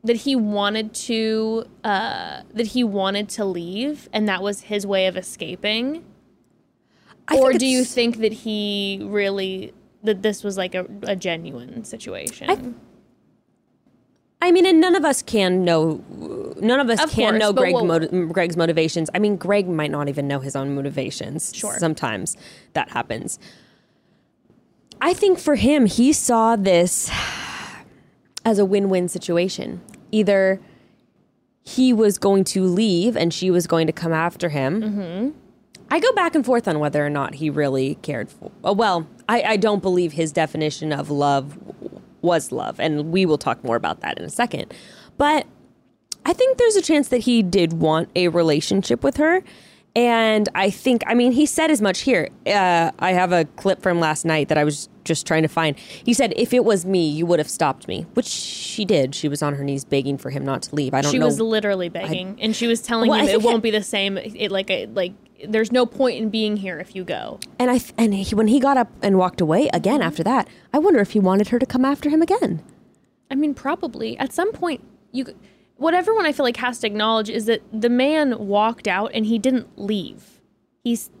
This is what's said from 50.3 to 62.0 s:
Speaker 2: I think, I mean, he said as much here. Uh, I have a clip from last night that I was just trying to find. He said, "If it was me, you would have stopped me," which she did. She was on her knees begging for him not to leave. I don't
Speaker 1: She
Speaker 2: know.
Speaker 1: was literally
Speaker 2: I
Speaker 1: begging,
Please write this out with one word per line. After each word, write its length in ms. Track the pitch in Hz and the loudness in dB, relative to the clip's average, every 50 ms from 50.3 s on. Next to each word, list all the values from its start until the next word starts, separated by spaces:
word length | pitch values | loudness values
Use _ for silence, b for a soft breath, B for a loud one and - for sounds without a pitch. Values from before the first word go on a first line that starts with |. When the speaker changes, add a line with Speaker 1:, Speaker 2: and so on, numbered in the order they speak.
| 220 214 214 - - | 2 2 0 0 0
Speaker 2:
I 140 | - 196 208 | 0 0 0
think, 340 | 190 - - 269 240 226 - | -2 0 2 2 2 2 2
I 60 | - 233 | 0 2
mean, 200 | 240 240 254 247 | 4 4 4 4
he 120 | 254 302 | 4 2
said 240 | - - - 320 311 | 2 2 0 2 2
as 120 | 311 220 | 2 2
much 200 | 208 196 180 - | 2 0 0 0
here. 280 | - 269 254 180 151 - - - - | 0 2 2 2 0 -2 -8 -8 -4
Uh, 460 | - 202 202 190 180 175 170 165 160 - - | 0 2 2 4 4 4 4 2 0 -2 -2
I 120 | - 185 | 0 2
have 220 | 185 180 185 175 180 | 2 2 2 4 2
a 100 | 175 160 | 2 2
clip 380 | - - - - 196 185 - | 0 -4 -4 0 0 0 2
from 180 | - 190 175 170 | 2 0 2 2
last 240 | 165 156 151 - - | 2 0 0 0 0
night 240 | 165 160 156 139 | 0 2 2 2
that 100 | - 156 | 2 2
I 60 | 151 147 | 2 2
was 240 | 151 147 - - - - - _ | 2 0 -4 -10 -14 -18 -16 _
just 240 | - 165 - - | -4 -4 -4 0
trying 140 | - 165 160 | 0 2 2
to 80 | 160 151 | 2 2
find. 280 | - - 160 156 139 | 0 0 0 0 -2
He 360 | - - - - - - - 240 | -4 -10 -20 -20 -6 0 0 2
said, 200 | 202 277 214 - | 2 2 0 2
"If 160 | - - - 240 | 0 0 2 4
it 100 | 247 240 | 4 4
was 220 | 214 214 190 165 | 4 2 2 2
me, 240 | 185 196 185 170 156 | 0 0 2 2 0
you 160 | 147 156 170 | 0 -2 0
would 140 | 170 175 156 | 2 2 2
have 100 | 151 - | 0 -2
stopped 400 | - - 165 143 131 - - - | -2 0 0 0 0 -4 -8 -8
me," 140 | 92 - 165 - - | -8 -8 -8 -4 -4
which 140 | - - | -4 -4
she 580 | - - - - - - - - - - - 208 | -4 -6 -8 -8 -10 -10 -10 -10 -10 -6 -6 0
did. 280 | 180 208 151 135 131 143 | 2 2 2 2 0 -2
She 120 | - - | -4 -4
was 140 | 147 143 147 156 | -4 -4 -2 -4
on 120 | 147 143 | -4 -4
her 100 | 139 139 | -4 -4
knees 180 | 139 139 139 135 | -4 -4 -6 -4
begging 340 | - 147 139 131 139 139 | -2 -2 -2 0 -2 -6
for 120 | 139 - 135 | -6 -6 -8
him 160 | 135 139 135 | -8 -6 -4
not 160 | 135 135 135 | -4 -6 -6
to 140 | - - - | -6 -6 -4
leave. 180 | 147 143 127 131 | -4 -2 -2 -2
I 80 | 135 | 0
don't 100 | 143 147 | 0 0
Speaker 1:
She 80 | - - | 0 2
Speaker 2:
know. 60 | - | 2
Speaker 1:
was 160 | - - - | 2 2 0
literally 460 | 226 226 220 214 208 208 196 190 180 | -2 0 0 0 0 0 -2 -2 -4
Speaker 2:
I 20 | 170 | -6
Speaker 1:
begging, 480 | - 170 | -6 -8